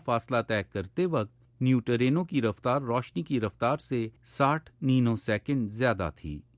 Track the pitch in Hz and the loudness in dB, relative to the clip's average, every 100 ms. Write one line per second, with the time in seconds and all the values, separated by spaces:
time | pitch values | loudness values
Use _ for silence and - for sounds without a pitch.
0 | - 117 - 120 - 107 95 101 92 - | -2 -2 0 -2 0 -2 -2 -6 -6 -2
1 | 185 147 104 _ _ - 127 127 120 117 | 0 0 -2 _ _ -2 2 2 2 2
2 | 127 160 175 139 113 - 127 135 123 120 | 2 2 0 0 0 0 -2 -2 0 -2
3 | - 175 160 131 107 - 120 120 - 123 | -2 -6 -2 -2 -2 -2 -2 -2 -4 -4
4 | 110 - - - 139 156 - - 135 131 | -4 -8 -8 0 2 2 -4 -4 2 4
5 | 120 110 - 104 - 139 104 110 127 98 | 4 0 -2 -2 -2 -2 -2 0 0 0
6 | 82 - 80 73 - | -4 -6 -10 -12 -14